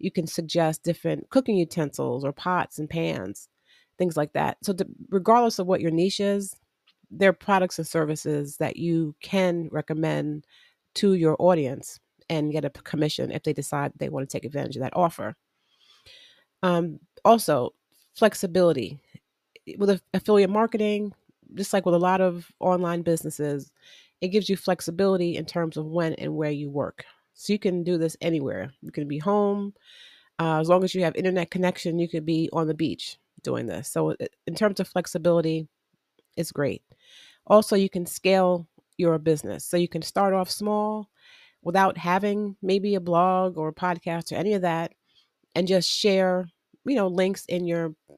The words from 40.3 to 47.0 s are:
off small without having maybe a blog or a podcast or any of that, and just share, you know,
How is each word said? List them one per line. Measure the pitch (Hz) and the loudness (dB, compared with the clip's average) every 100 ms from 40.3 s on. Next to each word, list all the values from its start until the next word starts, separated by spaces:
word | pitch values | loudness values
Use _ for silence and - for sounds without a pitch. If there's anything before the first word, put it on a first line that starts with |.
off | 190 180 | 2 0
small | - 208 208 208 214 202 _ _ - _ _ | -4 -2 0 -2 -4 -8 _ _ -20 _ _
without | 175 185 190 170 | 0 4 4 2
having | 170 190 208 202 208 190 | 0 2 2 0 -4 -4
maybe | 185 196 202 | 0 0 2
a | 196 | 0
blog | 175 170 185 185 185 165 | 2 4 4 4 0 -2
or | 156 | -6
a | |
podcast | 156 180 170 - 170 - | -2 -4 -2 -4 -6 -4
or | - | -4
any | 196 | 0
of | 202 | 0
that, | 175 165 165 - _ _ _ _ _ | 0 0 -2 -8 _ _ _ _ _
and | - 180 | -2 2
just | 185 170 | 2 2
share, | - 208 190 185 180 175 - _ _ | 0 2 4 4 2 -2 -12 _ _
you | - | -2
know, | 269 | 2